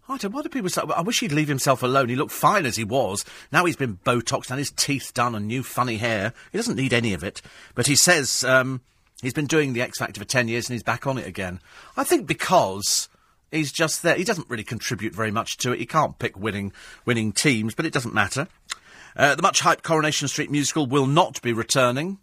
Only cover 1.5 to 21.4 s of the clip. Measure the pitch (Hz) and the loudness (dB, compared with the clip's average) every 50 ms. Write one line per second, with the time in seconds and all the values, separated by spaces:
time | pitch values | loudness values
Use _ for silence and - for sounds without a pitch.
1.5 | 147 131 - 143 131 120 131 123 131 135 135 117 123 127 156 - - - - 151 | 0 0 2 2 2 2 2 2 4 4 2 2 0 -2 -2 -4 -2 2 4 4
2.5 | 202 202 160 123 98 107 113 95 117 139 120 95 98 101 - - - - - _ | 4 4 0 0 -2 -2 -4 0 2 2 2 2 -2 -4 -6 -10 -14 -20 -12 _
3.5 | 139 160 175 175 139 - 139 120 98 90 _ 131 123 120 117 - 139 107 - - | 2 2 2 2 0 0 -2 -4 -4 -2 _ 0 0 0 0 -2 -4 -4 -4 -6
4.5 | 127 139 139 - - - - - 143 127 - - _ - 120 120 117 104 104 107 | -6 -6 -6 -6 -6 -6 -4 -4 -4 -6 -6 -6 _ 0 0 0 0 -4 -4 -4
5.5 | 117 131 120 - - - 123 127 113 104 117 117 113 101 95 113 - - - - | -4 -4 -6 -4 -2 -2 -2 -2 -2 -2 -2 0 0 0 -2 -4 -6 -8 -18 -8
6.5 | - 196 233 247 - 190 135 131 123 117 117 113 95 76 - 104 - - _ - | -6 -4 -2 -2 0 0 2 2 2 2 2 0 -2 -2 -6 -8 -10 -10 _ -18
7.5 | - - - - _ - 120 139 143 - - 180 180 160 135 - - - - 135 | -20 -20 -20 -10 _ -2 0 2 4 4 6 6 4 4 2 0 -2 -2 2 4
8.5 | 131 131 127 131 131 127 _ _ _ _ _ _ _ - - 131 113 156 147 131 | 4 4 4 2 -6 -8 _ _ _ _ _ _ _ -8 -8 -4 -2 -2 0 2
9.5 | 156 156 151 135 123 117 123 - - - 127 - 101 107 104 - - 127 120 113 | 4 4 4 2 0 -2 -4 -4 -4 -8 -8 -8 -8 -12 -8 0 2 2 2 2
10.5 | 113 120 113 - 123 113 - - 113 117 - 139 135 135 - 90 87 107 95 90 | -2 -4 -4 -4 -6 -4 -2 -2 -2 -2 -2 -4 -4 -4 -6 -8 -6 -6 -6 -6
11.5 | 90 92 _ - - - - - - 254 277 - 359 302 202 - 160 - - - | -6 -10 _ -18 -20 -20 -20 -10 -6 -4 0 2 2 0 2 -2 -4 -4 0 4
12.5 | 185 170 123 95 95 101 101 - - - - - _ _ _ _ _ _ _ _ | 4 4 4 4 -2 -4 -2 -2 -2 -2 -2 -6 _ _ _ _ _ _ _ _
13.5 | - 160 156 135 - - 165 151 - - - 170 143 143 185 214 220 165 - - | -4 -2 -2 -2 0 -2 0 0 -2 0 2 2 2 2 0 -2 -2 -4 -4 -8
14.5 | 120 110 101 - 120 104 - - 123 95 104 107 82 - 110 110 101 113 107 - | -8 -8 -6 -6 -8 -6 -4 -4 -4 -4 -4 -6 -4 -4 -4 -2 -2 -2 -4 -4
15.5 | - - - 123 123 - 123 - - 160 143 - 71 _ - 117 - 98 98 110 | -6 -4 -2 -2 -2 -2 -4 0 0 0 0 0 -2 _ -6 -6 -6 -4 -6 -4
16.5 | 95 101 101 98 - - - - - - _ - 123 117 110 107 98 - - 156 | -4 -4 -6 -8 -10 -12 -20 -20 -20 -6 _ 0 0 2 0 0 -2 2 2 2
17.5 | 127 107 107 113 - - 156 160 - 147 120 117 - 107 101 98 - 127 156 - | 2 2 0 -4 -4 -4 -6 -2 -2 -2 -4 0 0 0 0 0 -2 -6 -6 -6
18.5 | _ _ _ _ - - _ - - - - - - - - 143 135 147 185 196 | _ _ _ _ -12 -12 _ -20 -20 -20 -20 -16 0 2 4 4 4 4 2 2
19.5 | - - 139 170 160 - - - 165 156 156 151 147 - 147 135 - - 147 - | 2 4 4 4 2 2 2 2 2 4 4 2 0 0 -2 -2 -2 -4 -4 0
20.5 | 139 147 139 - - 160 147 120 127 147 135 131 143 165 185 - - - | 0 0 0 0 0 0 0 2 2 2 4 4 4 4 4 4 0 -6